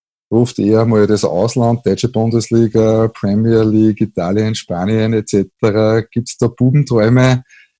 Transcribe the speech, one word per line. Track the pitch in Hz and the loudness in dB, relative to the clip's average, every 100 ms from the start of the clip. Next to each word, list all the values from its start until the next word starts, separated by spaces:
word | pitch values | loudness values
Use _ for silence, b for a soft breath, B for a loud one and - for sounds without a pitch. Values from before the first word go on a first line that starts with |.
| _ _ - | _ _ -4
ruft | 110 120 - | 0 0 0
eher | 101 110 | 0 2
mal | 117 110 104 | 2 2 2
das | 104 | 0
Ausland, | - 85 117 127 120 117 - | 0 -2 -2 0 0 0 -2
deutsche | 98 - | -2 -2
Bundesliga, | 110 113 113 - 113 117 113 110 110 113 | -2 -2 -2 0 0 2 2 2 2 0
Premier | - 101 104 113 113 | -2 -4 -2 2 2
League, | 110 107 110 104 | 2 2 2 0
Italien, | 104 - 85 104 110 | -4 -4 -4 -2 -2
Spanien | 110 - 87 95 110 110 | -4 -8 -6 -2 -2 0
et | 110 107 | -2 -2
cetera? | 101 98 - 110 104 107 113 | -2 -4 -2 -2 0 0 0
Gibt's | 110 - - - | -4 -8 -8 -4
da | 117 | -4
Bubenträume, | - 127 147 139 120 107 123 127 127 - b b b | 0 0 2 0 0 2 4 2 0 -4 b b b